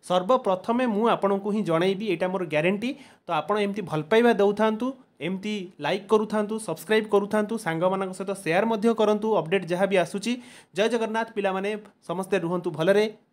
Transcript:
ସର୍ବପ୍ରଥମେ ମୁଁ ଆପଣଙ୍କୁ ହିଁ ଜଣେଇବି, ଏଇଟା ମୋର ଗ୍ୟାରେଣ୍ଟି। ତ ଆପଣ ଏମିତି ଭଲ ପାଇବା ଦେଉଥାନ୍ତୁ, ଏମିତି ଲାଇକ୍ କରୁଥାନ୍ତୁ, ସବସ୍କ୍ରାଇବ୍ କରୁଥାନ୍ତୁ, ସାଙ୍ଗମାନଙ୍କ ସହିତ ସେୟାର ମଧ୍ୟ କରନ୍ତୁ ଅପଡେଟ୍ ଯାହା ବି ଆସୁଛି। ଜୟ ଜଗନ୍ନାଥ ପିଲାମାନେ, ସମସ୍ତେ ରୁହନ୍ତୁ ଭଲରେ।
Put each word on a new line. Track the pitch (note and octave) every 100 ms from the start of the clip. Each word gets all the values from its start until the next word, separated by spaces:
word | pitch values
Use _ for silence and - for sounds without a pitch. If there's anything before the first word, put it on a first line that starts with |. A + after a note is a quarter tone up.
| -
ସର୍ବପ୍ରଥମେ | F3+ F#3 E3+ A3+ F#3 - A#3 B3+
ମୁଁ | G3+ A#3
ଆପଣଙ୍କୁ | F#3 G3 G3 G3+
ହିଁ | G#3
ଜଣେଇବି, | E3+ E3 F#3 G3 G#3+
ଏଇଟା | E3 F#3
ମୋର | F#3 F3
ଗ୍ୟାରେଣ୍ଟି। | D3 E3 G3+ A#3+ C#4 - - -
ତ |
ଆପଣ | D#3+ D3+ G#3
ଏମିତି | G3+ G3+
ଭଲ | E3+ D#3
ପାଇବା | D3+ A3 A#3+
ଦେଉଥାନ୍ତୁ, | G#3 G3+ G3+ A3 A3 B3 C4+ _ _
ଏମିତି | D3+ F#3 G#3 G#3 F3 -
ଲାଇକ୍ | D3 F#3+ G3+
କରୁଥାନ୍ତୁ, | A3 G#3+ G#3+ G#3 A3
ସବସ୍କ୍ରାଇବ୍ | A3 D#3+ - G#3+ G#3+
କରୁଥାନ୍ତୁ, | G3+ G3+ G#3+ G#3 A3+
ସାଙ୍ଗମାନଙ୍କ | F3 D#3+ F3+ F#3+ F#3+
ସହିତ | F#3 F#3+ G3
ସେୟାର | D#3 E3+ A3
ମଧ୍ୟ | A3+ A3+
କରନ୍ତୁ | A3+ G#3+ G#3+ A3 G#3
ଅପଡେଟ୍ | D#3 F#3+ E3
ଯାହା | F3 G3
ବି | F#3+
ଆସୁଛି। | E3+ G3+ G3+ B3 - - _ E3+
ଜୟ | A3
ଜଗନ୍ନାଥ | A#3 A3 A3+ A3+ -
ପିଲାମାନେ, | F#3+ F#3+ G3 G#3+ G#3+ _ -
ସମସ୍ତେ | F3 F#3 G3
ରୁହନ୍ତୁ | E3 F3+ F3+
ଭଲରେ। | D3 E3 G3+ G#3+ G#3+ _